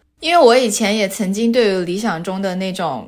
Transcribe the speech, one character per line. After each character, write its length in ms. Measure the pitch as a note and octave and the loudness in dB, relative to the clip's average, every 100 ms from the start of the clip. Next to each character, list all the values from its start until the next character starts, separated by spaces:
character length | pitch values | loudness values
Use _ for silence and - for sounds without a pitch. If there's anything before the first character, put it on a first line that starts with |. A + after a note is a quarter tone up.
| _ _ | _ _
因 100 | D#4 | 0
为 100 | F4 | 6
我 140 | B3+ B3 | 6 6
以 140 | A#3+ | 2
前 260 | G3+ G3+ A3 | 0 -2 0
也 140 | G3 | -2
曾 240 | - F#3+ | -2 -4
经 180 | G3 A#3 | 0 0
对 220 | A#3+ G#3+ | 2 2
于 100 | F#3+ | 0
理 140 | F3 F#3 | -2 -4
想 260 | A3 E3 | -4 -4
中 180 | F3 F#3+ | -6 -4
的 140 | G3 F3+ | -4 -4
那 160 | F#3+ | -6
种 340 | F#3 E3 B2+ | -4 -4 -6